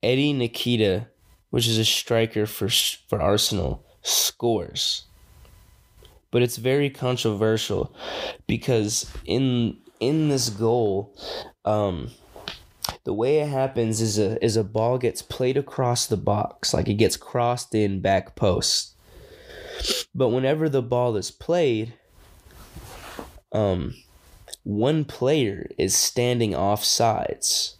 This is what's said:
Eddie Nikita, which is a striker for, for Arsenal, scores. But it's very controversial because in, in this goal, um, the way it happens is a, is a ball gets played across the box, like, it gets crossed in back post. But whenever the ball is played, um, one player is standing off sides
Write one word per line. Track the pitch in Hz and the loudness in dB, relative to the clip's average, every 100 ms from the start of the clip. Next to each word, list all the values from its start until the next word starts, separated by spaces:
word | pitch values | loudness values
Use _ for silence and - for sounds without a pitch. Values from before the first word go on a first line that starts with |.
Eddie | 135 131 143 | 2 2 2
Nikita, | 139 117 - - 120 107 95 113 _ _ _ _ | 2 -2 -2 0 2 4 2 -4 _ _ _ _
which | 120 117 | -2 2
is | 110 | 2
a | |
striker | 110 - - 117 113 110 107 | 2 0 0 2 2 0 -2
for, | - 98 | -2 0
for | - - - _ - | 0 0 -4 _ 0
Arsenal, | 90 104 - 104 78 - _ _ | 2 2 2 0 -2 -4 _ _
scores. | - - - - 117 110 82 - - - - - - - - - - - _ _ - - _ | -2 0 0 0 0 0 -2 -4 -4 -4 -8 -20 -20 -20 -20 -20 -20 -20 _ _ -20 -20 _
But | 123 | 0
it's | 123 117 | 2 0
very | 117 139 143 | 0 2 0
controversial | 139 127 127 113 101 110 110 - 101 - - - - - - - | -2 -2 0 0 2 2 2 0 -2 -4 -8 -12 -8 -8 -10 -4
because | - - 120 104 110 - - | -4 0 0 2 -2 -6 -12
in, | - 110 135 123 117 - - _ | -4 0 2 2 0 -2 -16 _
in | 117 156 156 | 0 2 2
this | 135 120 | 0 -2
goal, | 98 113 120 107 95 110 - - - - _ | 0 0 2 2 0 -4 -12 -12 -10 -12 _
um, | - 107 101 87 62 - - - - - - _ - - | 0 2 2 -2 -6 -12 -20 -16 -14 -14 -20 _ -8 -6
the | - | -6
way | 104 123 151 | -2 2 2
it | 147 | 0
happens | 135 135 120 117 110 | -2 -2 0 0 2
is | 113 104 | 0 2
a, | 101 110 | 0 2
is | 120 110 | 2 2
a | |
ball | 98 110 113 127 | 0 0 0 2
gets | 120 - | -2 -4
played | - - 127 135 | -12 -2 0 0
across | 139 - 127 120 - | -4 -2 0 0 0
the | 104 | 0
box, | 98 104 - - - | 2 0 0 -4 -2
like, | - 98 | 0 0
it | |
gets | 104 107 - | 4 4 2
crossed | - 123 120 120 - | -6 0 0 0 -2
in | 110 104 98 | 0 0 0
back | 98 98 - - | 2 2 0 0
post. | 107 87 - - - _ - - - - - - - - - - - | 2 2 2 -2 -4 _ -20 -20 -20 -20 -20 -18 -14 -8 -4 -4 -4
But | - 127 | 0 2
whenever | 123 131 156 160 | 2 2 2 2
the | 139 | 0
ball | 117 123 123 107 | 0 0 2 0
is | 92 | -4
played, | - - 170 156 113 113 - _ - - - - - - - - - - - - - _ | -10 -2 2 2 2 -2 -10 _ -20 -20 -20 -20 -20 -20 -18 -18 -18 -16 -14 -16 -16 _
um, | - 104 90 71 - _ - _ - - - | 0 2 0 -2 -8 _ -20 _ -20 -20 -14
one | - 101 120 156 147 | -6 0 2 2 -2
player | - 123 156 117 98 - - | -2 0 2 0 -2 -10 -2
is | 92 - | 0 2
standing | - - 123 120 113 | 0 0 2 2 2
off | 76 98 104 | 2 2 2
sides | - - 113 110 - - - - - - | 0 2 2 2 -2 -4 -2 -2 -4 -8